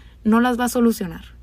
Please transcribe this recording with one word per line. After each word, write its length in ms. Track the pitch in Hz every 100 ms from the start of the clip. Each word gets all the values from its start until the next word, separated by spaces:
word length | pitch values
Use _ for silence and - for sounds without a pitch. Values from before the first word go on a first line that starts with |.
| - -
no 160 | 214 226
las 180 | 247 240
va 60 |
a 40 | 247
solucionar. 720 | 254 233 220 180 - - -